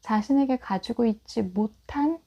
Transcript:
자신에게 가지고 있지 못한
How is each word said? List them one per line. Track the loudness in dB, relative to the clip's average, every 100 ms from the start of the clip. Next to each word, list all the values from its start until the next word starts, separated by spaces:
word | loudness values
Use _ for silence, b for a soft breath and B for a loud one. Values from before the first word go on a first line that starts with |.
자신에게 | 0 -2 2 2 4 0
가지고 | -2 -4 -4 0
있지 | 0 0 -6 -4
못한 | -4 -2 -2 -4 -8 0 0 -2